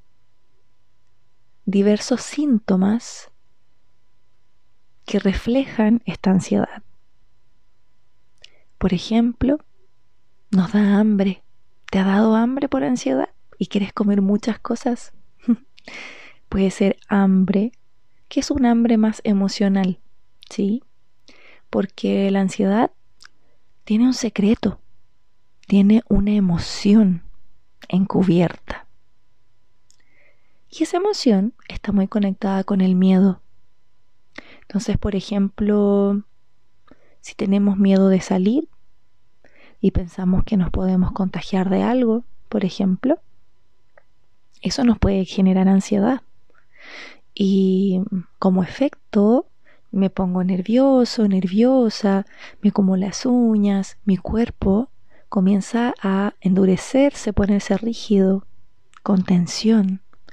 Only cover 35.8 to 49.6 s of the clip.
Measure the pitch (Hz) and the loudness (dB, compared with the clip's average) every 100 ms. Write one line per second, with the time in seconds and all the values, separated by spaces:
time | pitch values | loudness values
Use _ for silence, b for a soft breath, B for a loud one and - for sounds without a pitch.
35.8 | 202 202 202 202 - - - - - - | 2 2 2 -2 -6 -18 -20 -20 -20 -20
36.8 | - b b b - - 202 196 202 196 | -20 b b b -20 -8 -2 2 2 2
37.8 | 196 190 190 190 - 190 190 254 330 - | 4 4 4 2 0 0 0 0 -4 -12
38.8 | - - - - - - b b b b | -20 -20 -20 -20 -20 -20 b b b b
39.8 | 196 - 175 - 185 190 - 202 170 190 | -2 0 -4 -4 0 0 2 0 0 -2
40.8 | 185 185 185 - 190 175 - 190 185 190 | 0 0 0 -2 -4 -6 -4 -2 0 0
41.8 | 202 254 233 226 - - - 208 196 - | 0 0 0 -2 -4 -14 -8 -4 -4 -2
42.8 | 196 185 262 330 - - - - - - | -2 -2 -2 -4 -6 -20 -20 -20 -20 -20
43.8 | - - - - - - - - 185 226 | -20 -20 -20 -20 -20 -20 -20 -12 -8 -2
44.8 | 247 220 196 196 185 - 190 185 190 196 | 0 2 0 0 -2 0 2 2 4 2
45.8 | - 202 208 262 - - - B B B | 0 0 0 -2 -6 -20 -20 B B B
46.8 | B B B B - - 196 196 190 185 | B B B B -16 -4 0 2 2 2
47.8 | 196 185 196 190 170 - 190 185 170 - | 0 -2 -4 -6 -10 -4 0 0 -2 -2
48.8 | 285 - - 208 202 247 - - | -4 -4 -4 0 2 2 -2 -12